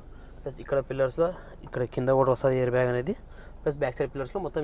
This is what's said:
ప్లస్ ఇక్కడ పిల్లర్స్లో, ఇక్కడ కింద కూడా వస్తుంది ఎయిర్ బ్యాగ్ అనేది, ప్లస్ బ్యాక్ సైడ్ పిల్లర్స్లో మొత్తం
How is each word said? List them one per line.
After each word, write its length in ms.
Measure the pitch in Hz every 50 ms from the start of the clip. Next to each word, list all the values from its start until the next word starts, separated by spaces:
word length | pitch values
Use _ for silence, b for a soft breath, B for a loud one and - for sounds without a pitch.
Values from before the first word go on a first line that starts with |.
| - - B B B B B B
ప్లస్ 160 | - 143 131 - 120
ఇక్కడ 140 | - 143 139 131 -
పిల్లర్స్లో, 380 | 131 135 135 127 123 160 165 180 175 B B B B - -
ఇక్కడ 160 | - - 131 123 117 -
కింద 160 | 135 127 131 135 131
కూడా 120 | 135 131 127
వస్తుంది 220 | - - 135 131 131
ఎయిర్ 120 | 127 123 120
బ్యాగ్ 160 | 127 127 123
అనేది, 220 | 123 123 127 160 233 - - B B B B B B B
ప్లస్ 160 | - 160 139 143
బ్యాక్ 140 | 147 131 127 -
సైడ్ 120 | 147 123 -
పిల్లర్స్లో 260 | 139 135 123 - 196 180
మొత్తం 180 | 147 - 160